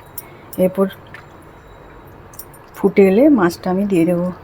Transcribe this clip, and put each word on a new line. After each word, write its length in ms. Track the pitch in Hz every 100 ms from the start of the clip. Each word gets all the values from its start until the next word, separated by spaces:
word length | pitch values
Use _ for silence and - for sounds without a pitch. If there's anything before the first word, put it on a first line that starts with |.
| - - - - - -
এরপর 280 | 185 185 196 - - - - - - - - - - - - - - - - - - -
ফুটে 280 | 196 202 190
এলে 160 | 196 302
মাছটা 380 | 262 175 175 185
আমি 140 | 185 202
দিয়ে 200 | 320 320
দেবো। 220 | 175 180 175